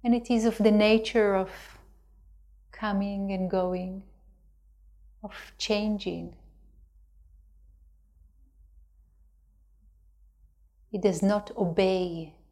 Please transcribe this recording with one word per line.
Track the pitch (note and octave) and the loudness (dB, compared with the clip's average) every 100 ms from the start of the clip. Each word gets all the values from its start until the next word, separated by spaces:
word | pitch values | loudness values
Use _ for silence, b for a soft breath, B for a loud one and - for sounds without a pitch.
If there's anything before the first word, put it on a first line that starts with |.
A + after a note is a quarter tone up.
and | A#3+ A#3 | 2 0
it | A#3 | 2
is | A#3+ A3+ | 2 2
of | A3 | 4
the | G#3+ | 4
nature | G#3 G#3+ A3 A3 A#3+ G#3 F#3+ | 6 6 4 2 2 2 2
of | F#3 - - - - _ _ _ - - _ _ _ | -2 -8 -20 -20 -20 _ _ _ -20 -20 _ _ _
coming | - G#3+ G3 G3+ G3+ G3 | -8 -4 -2 -2 -4 -4
and | F#3+ F#3 | -4 -2
going, | F#3 F3+ F3+ F#3 F#3+ - - - _ _ _ _ _ - _ - - | 0 0 -4 -6 -12 -16 -20 -20 _ _ _ _ _ -20 _ -20 -18
of | G3+ - - - | -16 -16 -20 -12
changing. | - G#3 G#3+ G#3 F#3 E3+ E3+ - - _ _ _ - _ _ _ - - _ _ - _ - _ _ _ - _ _ _ - - _ _ _ _ _ _ _ _ _ _ _ _ _ _ _ _ _ _ _ _ _ | -2 -2 0 -4 -4 -8 -10 -16 -20 _ _ _ -20 _ _ _ -20 -20 _ _ -20 _ -20 _ _ _ -20 _ _ _ -20 -20 _ _ _ _ _ _ _ _ _ _ _ _ _ _ _ _ _ _ _ _ _
It | G3+ | 0
does | G3 D#3+ | 0 2
not | G3 G#3 G#3 - | 0 0 -4 -4
obey | F3+ E3 F#3+ F#3 F3+ E3+ D#3 - _ | -2 2 2 2 -2 -6 -12 -18 _